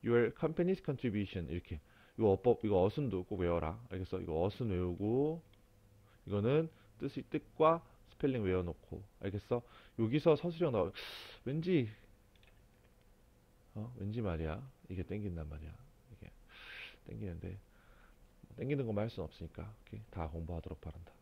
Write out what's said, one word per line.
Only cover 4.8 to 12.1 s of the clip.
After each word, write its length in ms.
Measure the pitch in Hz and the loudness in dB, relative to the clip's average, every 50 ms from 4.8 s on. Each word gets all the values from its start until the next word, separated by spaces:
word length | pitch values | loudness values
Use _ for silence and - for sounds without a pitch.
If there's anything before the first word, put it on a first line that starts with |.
| 90 90 87 - 98 107 117 131 143 151 160 170 - - - - - _ - - - - - - - - - - - | 0 0 -2 0 0 2 2 2 2 2 0 -4 -8 -16 -20 -20 -20 _ -20 -20 -20 -20 -20 -20 -20 -20 -20 -20 -8
이거는 440 | - 98 104 101 117 135 156 165 160 - - - - - - | -2 0 2 4 4 4 4 2 0 -4 -14 -20 -20 -14 -8
뜻의 240 | - 143 - 143 - - | -8 -6 -6 -6 -10 -4
뜻과 520 | - 156 - - - - 156 156 165 170 - - - - - - | -4 -4 -4 -4 2 6 6 6 6 4 0 -10 -20 -20 -20 -20
스펠링 320 | - - - 143 131 123 107 | -10 0 0 2 2 2 2
외워놓고. 580 | 95 92 92 90 85 82 - - - - - 101 - - - | 4 2 2 2 0 -4 -8 -10 -12 -12 -12 -12 -14 -18 -8
알겠어? 400 | - 101 98 104 - - 123 120 - - - - - - - - | -6 -4 -4 -4 -2 -2 -2 -2 -2 -6 -20 -20 -20 -16 -2 0
여기서 380 | 113 110 120 151 147 170 156 | 0 2 2 4 6 6 6
서술형 380 | 147 - 175 170 165 175 156 127 | 6 4 -4 0 2 0 2 4
나오-, 180 | 104 87 - - - - - - - - - - - - | 4 2 2 0 -6 -12 -10 -12 -14 -14 -16 -18 -10 -6
왠지, 420 | 117 139 160 165 175 185 160 123 107 107 - - - | -4 -4 -2 0 2 4 4 4 2 -4 -12 -20 -20